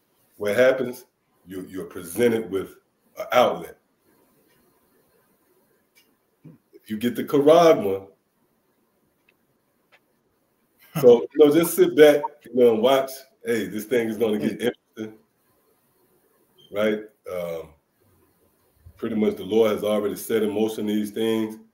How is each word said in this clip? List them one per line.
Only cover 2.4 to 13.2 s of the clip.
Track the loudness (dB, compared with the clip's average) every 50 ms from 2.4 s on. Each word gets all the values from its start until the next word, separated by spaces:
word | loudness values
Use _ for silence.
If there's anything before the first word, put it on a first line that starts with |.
| -4 -6
with | -6 -8 -8 -8 -14 _ _ _ _ _ _ _ _ -12
an | -8 -2 2
outlet. | 2 2 2 0 -6 -12 -16 -20 _ _ _ _ _ _ _ _ _ _ _ _ _ _ _ _ _ _ _ _ _ _ _ _ _ _ _ _ _ _ _ _ _ _ _ _ _ _ _ _ _ _ _ _ _ _ _ _ _ _ _ _ _ -20 -20 -20 _ _ _ _
If | -20 _ -12
you | -10 -6
get | -6 -6 -4
the | -6 -8
Karag | -2 -2 2 4 6 6 6 6 4 4 2 0
one, | -4 -6 -6 -10 -14 -20 _ _ _ _ _ _ _ _ _ _ _ _ _ _ _ _ _ _ _ _ _ _ _ _ _ _ _ _ _ _ _ _ _ _ _ _ _ _ _ _ _ _ _ _ _ _ _ _ _ _ _ _ _ _ _ -4 4
so, | 6 6 6 6 4
you | -2 2 4 6
know, | 6
just | 6 4 0 0 2
sit | 2 2 2 6
back, | 6 8 8 6 4 0 -6 -12 _ -18
you | -6 0
know, | 4 4 4 4
and | 2 2
watch. | 2 2 2 0 -4 -10 -16